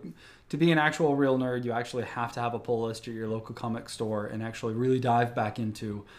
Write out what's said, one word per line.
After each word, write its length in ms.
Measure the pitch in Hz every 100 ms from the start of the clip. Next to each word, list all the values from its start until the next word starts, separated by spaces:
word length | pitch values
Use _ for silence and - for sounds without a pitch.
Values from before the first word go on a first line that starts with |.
| - - - - -
to 80 | 147
be 160 | 170
an 60 | 160
actual 360 | 151 151 160
real 240 | 139 139 131
nerd, 260 | 127 123
you 80 | 120
actually 320 | 117 120 123
have 280 | 110 - 120
to 80 | 120
have 140 | 120
a 40 | 117
pull 240 | - 117
list 240 | 113 110 -
at 80 |
your 140 | 113 110
local 260 | 110 110
comic 340 | 117 117 113 -
store 380 | - 110 107 104
and 160 | 110
actually 320 | 113 113 117
really 240 | 110 127 131
dive 360 | 123 120 120
back 240 | 120 107 107
into 460 | 110 104 110 104 101